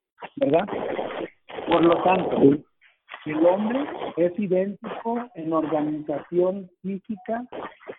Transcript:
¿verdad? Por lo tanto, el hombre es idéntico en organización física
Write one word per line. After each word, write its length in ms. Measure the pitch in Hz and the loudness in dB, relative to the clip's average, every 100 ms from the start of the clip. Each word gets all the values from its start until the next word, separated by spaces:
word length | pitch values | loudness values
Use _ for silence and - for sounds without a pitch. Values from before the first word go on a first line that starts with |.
| _ _ - - | _ _ -16 -4
¿verdad? 280 | 139 160 202 - - - - - - - - - - | 2 2 2 -4 -4 -4 -6 -8 -10 -14 -16 -10 0
Por 160 | 165 165 | 4 6
lo 160 | 170 | 4
tanto, 540 | 180 185 - 123 135 147 - _ _ _ _ - 151 | 4 2 2 4 6 6 -2 _ _ _ _ -14 -6
el 200 | 151 170 | 2 4
hombre 340 | 196 220 254 294 - - - | 4 0 -2 -4 -8 -8 0
es 200 | 175 175 | 0 0
idéntico 760 | 202 185 196 202 214 - 226 233 247 - | 0 0 0 -4 -10 -8 -6 -6 -6 -8
en 180 | 160 | -2
organización 1160 | 160 151 156 151 151 147 143 - 175 180 196 185 _ | 0 0 0 0 -4 -4 -6 -2 0 2 0 -8 _
física 640 | 185 190 - 202 - 226 247 - - - - | -8 -6 -8 -10 -6 -8 -8 -12 -14 -16 -18